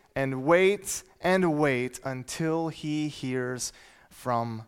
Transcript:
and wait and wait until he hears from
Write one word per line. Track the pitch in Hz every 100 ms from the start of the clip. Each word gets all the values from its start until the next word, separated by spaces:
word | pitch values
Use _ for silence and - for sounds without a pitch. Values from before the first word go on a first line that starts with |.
| _ 135
and | 135 131 139
wait | 175 190 202 - - - _
and | 180 190 180 151
wait | 151 123 127 -
until | 135 127 123 - 160 160 160
he | - 151 151 151
hears | - 135 127 127 127 - - - - _
from | - 131 117 117 113